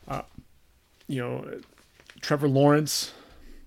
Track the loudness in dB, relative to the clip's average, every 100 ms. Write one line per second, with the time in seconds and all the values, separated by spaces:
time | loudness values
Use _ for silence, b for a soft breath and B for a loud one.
0 | -12 -12 -12 -20 -20 _ _ _ _ _
1 | -10 -6 -6 -8 -10 -14 -18 _ _ _
2 | -20 -12 -4 0 2 4 6 6 2 -4
3 | -8 B B B B B